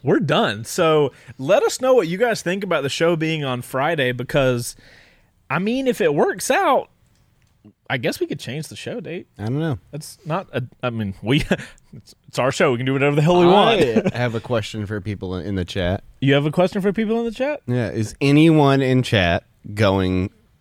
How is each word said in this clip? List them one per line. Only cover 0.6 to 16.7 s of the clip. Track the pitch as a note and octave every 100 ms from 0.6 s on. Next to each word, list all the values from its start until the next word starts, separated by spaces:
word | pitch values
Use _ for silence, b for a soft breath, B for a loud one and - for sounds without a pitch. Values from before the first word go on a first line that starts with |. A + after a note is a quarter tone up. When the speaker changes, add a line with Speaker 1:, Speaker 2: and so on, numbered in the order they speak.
Speaker 1:
So | A#2 - D#3+ D#3 C#3+ B B -
let | C3+ G#3
us | A4+ -
know | C4
what | B3 E3
you | F#3
guys | A#3+ F#3
think | E3+ G3
about | F#3+ D#3+
the | C#3
show | - E3+ E3+
being | D#3+ D#3+
on | C#3 B2
Friday | - C3 D3+ D#3+ B2+
because, | B2 B2+ D3 C3 B2 A#2+ - b b b b b _ -
I | D3
mean, | G3+ B3+ C4
if | G#3
it | E3+ D3
works | G4 G3+ -
out, | D#4+ F4 A#3+ - _ _ _ _ _ _ _ G#2+ _ -
I | C3
guess | D3+ -
we | F4
could | -
change | - C#3+ D3+
the | G#2
show | - -
date. | D3 E3+ - -
Speaker 2:
I |
don't | G#2+ C#3
know. | D#3+ A2+ -
Speaker 1:
That's | D3 - - D3+
not | F3 -
a, | D3+ B2 -
I | B2
mean, | A2+ G2+ G2
we, | G2+ C#3+
<laughs> | - F#3 - - _
it's, | B2 - - _
it's | -
our | B2+
show. | - E3
We | A#2+
can | C3
do |
whatever | C3+ C#3+ D3
the |
hell | D#3 F3+
we | F3
want. | G3+ E3+ G3
Speaker 2:
I | C3+ A2 -
<laughs> | A#2
have | B2 A2
a |
question | - A#2 - A2 G2+
for | G#2
people | G2 G2 F#2 F#2
in | E2+ F#2+
the | F2
chat. | G2 F2 G2 - -
Speaker 1:
You | C3+
have | C#3 D3
a |
question | F3+ F#3